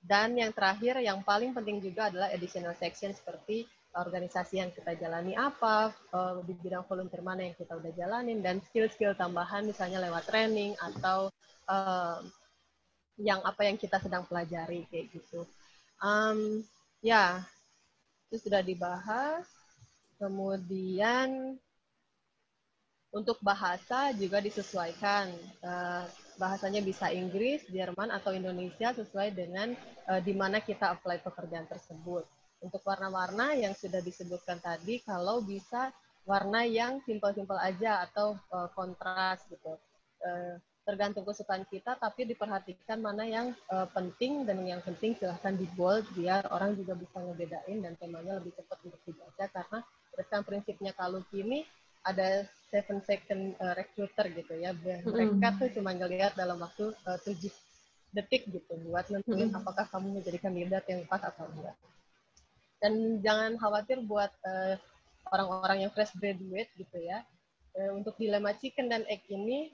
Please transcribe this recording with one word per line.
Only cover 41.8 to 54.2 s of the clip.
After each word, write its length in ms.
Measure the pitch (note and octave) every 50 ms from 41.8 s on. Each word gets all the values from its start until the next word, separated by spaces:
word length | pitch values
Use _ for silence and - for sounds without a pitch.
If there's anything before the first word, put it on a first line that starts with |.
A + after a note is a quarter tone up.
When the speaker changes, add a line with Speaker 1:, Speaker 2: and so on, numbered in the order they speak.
| - A#3+ B3+ B3+
Speaker 1:
tapi 240 | - A3 G#3 - B3+
diperhatikan 800 | A3 A#3 - G#3 G#3 G#3 F#3+ F#3+ - F3+ _ _ - A3 A3+ A3
mana 160 | G#3+ G3+ G#3
yang, 320 | G#3+ A3+ A3 A3+ A#3+ B3 A#3+
eh, 340 | - - - F#3+ F#3+ F#3+ F3+ -
penting 560 | G3 F#3 F3+ E3+ - A#3+ C4 C#4+ D4 C4+ G#3+
dan 160 | G3 F#3+ F#3
yang 160 | F3+ F3 F3+
penting 320 | E3+ F#3 F3 - - A3 A#3
silahkan 400 | - G#3 F3+ F3 F3 - G3 G3
di 160 | F#3 F#3 E3+ F3 F#3
bold 320 | F3 F3+ G3 A3 G#3+ G3+ F#3+ F3+
biar 320 | E3+ F3 F#3 G3 G3 -
orang 240 | - F3 F#3+ G3+ G#3
juga 240 | G3 F#3+ F3 F#3 F3
bisa 240 | F3 - - F#3
ngebedain 640 | F3+ F3+ E3+ D#3+ E3+ D#3+ D#3 - - F#3 G3 A3 F#3+
dan 80 | E3+ E3+ -
temanya 400 | F3 E3+ E3+ E3 E3 F#3 G3 F#3+
lebih 160 | E3+ F3 - -
cepat 240 | F3 _ F#3 -
untuk 200 | - F3+ - - _
dibaca 400 | - E3 - - - - - G3
karena 340 | G3 - F#3 E3+ - - A3+ A#3 - _ _ _ _
berdasarkan 320 | - - F#3 - - G3+
prinsipnya 500 | G3+ - G3+ G3+ G3+ - G3+ - G3 G3 F#3 -
Kaluki 480 | F#3 F3+ F#3 F#3+ F3+ - - G3 F#3+
ini 160 | A3 B3+ D4 D#4 - - _ _ _ _ _
ada 480 | _ F#3 G3 F#3 F#3+ F#3+ F#3+ G3+ G3+ G3 - _ _ _ -
seven 240 | G3+ G3+ - G#3 G3 G3
second, 480 | - G3+ G3 - - G3+ F#3+ F#3+ G3 F#3 -
eh, 120 | F#3+ F#3 F3 F3+
recruiter 480 | F#3+ - _ - G3+ G3 - -